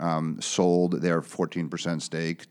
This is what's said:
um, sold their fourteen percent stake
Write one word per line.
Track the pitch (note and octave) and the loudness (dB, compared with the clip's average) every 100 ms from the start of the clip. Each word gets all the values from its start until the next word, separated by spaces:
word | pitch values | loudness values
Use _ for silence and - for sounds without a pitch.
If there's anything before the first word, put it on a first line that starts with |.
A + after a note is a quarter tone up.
um, | E2 D#2+ D#2+ - | -2 0 -2 -4
sold | - - F2+ F2 F2+ D#2 | -2 2 4 6 4 2
their | F2 E2 | 2 0
fourteen | - - F2 F2 D#2+ | -2 -4 -2 -2 -4
percent | F2 F2 D#2+ | -4 -4 -4
stake | - D#2+ E2 E2+ - | -4 -4 -4 -4 -10